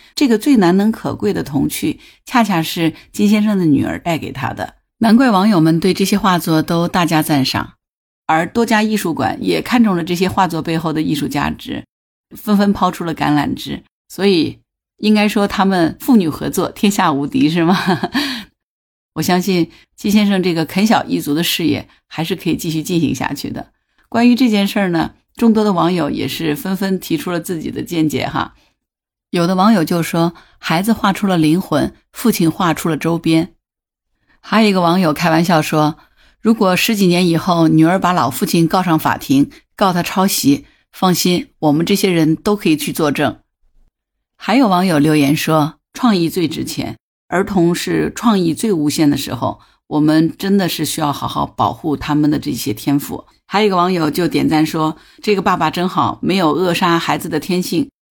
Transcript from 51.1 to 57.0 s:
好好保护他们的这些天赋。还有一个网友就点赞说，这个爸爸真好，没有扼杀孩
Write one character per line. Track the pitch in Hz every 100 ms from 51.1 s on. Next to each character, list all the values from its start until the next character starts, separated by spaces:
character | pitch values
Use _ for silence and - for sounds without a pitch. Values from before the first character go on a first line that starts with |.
好 | - -
好 | 143
保 | 139 - 107
护 | - 156
他 | 135 -
们 | 151 151
的 | 147
这 | 147
些 | 120 131
天 | 110 147 143
赋。 | - - - _ _
还 | 196
有 | 214
一 |
个 | 180
网 | 180
友 | 180 156
就 | 165 170
点 | 147 139
赞 | 156
说， | 156 165 156 160 - -
这 | - 196
个 |
爸 | 196 175
爸 | 156
真 | - -
好， | - 113 -
没 | 160 190
有 | 160
扼 | 147 185
杀 | 170 180
孩 | 170